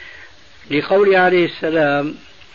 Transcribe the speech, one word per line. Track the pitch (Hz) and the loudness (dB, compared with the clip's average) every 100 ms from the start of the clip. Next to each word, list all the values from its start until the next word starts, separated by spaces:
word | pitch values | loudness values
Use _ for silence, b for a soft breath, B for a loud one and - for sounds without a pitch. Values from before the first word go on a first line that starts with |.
| B B B B - - - | B B B B -20 -20 -8
لقوله | 143 - 196 202 190 | -6 0 2 4 4
عليه | 180 180 165 | 4 2 0
السلام: | - 165 160 147 143 147 - - - - | -4 -4 0 0 0 -4 -10 -20 -20 -20